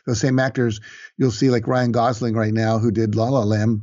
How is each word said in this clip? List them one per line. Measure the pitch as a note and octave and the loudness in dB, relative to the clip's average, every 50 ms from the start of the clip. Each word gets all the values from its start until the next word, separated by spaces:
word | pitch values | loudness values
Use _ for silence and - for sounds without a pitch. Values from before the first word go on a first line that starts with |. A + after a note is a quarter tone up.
| - | -6
those | - B2 G#2+ | -6 -4 -2
same | - C3+ B2+ C3 | 0 0 2 2
actors | C3 C3+ - - B2 A#2 G#2+ G#2+ - - - - - - _ - | 0 0 0 0 -2 -2 -2 -4 -10 -18 -20 -20 -20 -14 _ -2
you'll | C3 C3 | -2 0
see, | G#2+ - C#3 C3+ | 0 2 2 2
like | B2 A#2 A2 | 2 2 0
Ryan | B2+ C3 B2+ B2 B2 A#2 | 0 0 0 0 0 0
Gosling | A#2+ A2+ B2 B2+ A2 C3 A#2 A2 | 0 0 0 0 -2 -4 -2 -2
right | A2+ A2 G#2+ G#2+ | 0 0 0 0
now, | A2+ A2+ A2 A2+ A2 | 0 0 0 0 0
who | G#2+ A#2 | 0 0
did | G2+ A2+ A2+ A2 G#2+ | 0 0 0 0 0
La | A2 A2 A#2+ | 0 0 0
La | C#3 C3+ G#2+ | 0 0 2
Land, | G#2 A2 G#2+ G#2+ A2+ A2+ G#2+ | 2 0 0 2 0 0 -2